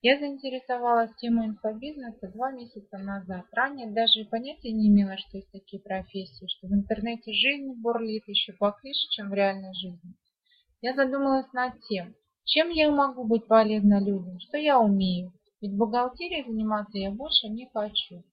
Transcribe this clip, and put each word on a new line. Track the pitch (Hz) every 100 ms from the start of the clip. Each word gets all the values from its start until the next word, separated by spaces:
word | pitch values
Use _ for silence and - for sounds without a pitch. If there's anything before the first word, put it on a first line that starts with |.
Я | 240 285
заинтересовалась | 285 277 269 254 254 247 240 233 226 226
темой | 240 233 220
инфобизнеса | 214 214 220 269 302 240 220 190
два | 202 254
месяца | 262 240 214 202 196
назад. | 196 196 180 185 -
Ранее | - 269 285 233
даже | 208 226 226
и |
понятия | 214 226 262 311 240
не | 220 214
имела, | 202 196 190
что | - 196
есть | 196
такие | 190 _ 196
профессии, | - 190 185 196 190 - 185
что | - 185
в |
интернете | 202 202 208 220 233 220
жизнь | 208 247 285 269 247
бурлит | 226 233 226 214 214
ещё | 202 - 180
похлеще, | 208 202 269 285 -
чем | - 202
в | 196
реальной | 196 190 190 196
жизни. | 190 175 175 - _ _ _ _ _ _
Я | 240 262
задумалась | 262 277 277 269 254
над | 247 254 247
тем, | - 196 175 - _ _ -
чем | 302 339
я | 330 302
могу | 285 269 254 233
быть | 226 -
полезна | 220 214 214 202 202
людям, | 196 196 180 180
что | - 294
я | 302 269
умею. | 220 196 190 180 180 _ _ _
Ведь | 208 202
бухгалтерией | 220 240 247 247 349 349 247
заниматься | 220 214 214 208 196
я | 196
больше | 202 277 - 226
не | 220 254
хочу. | 220 208 214 - 175 -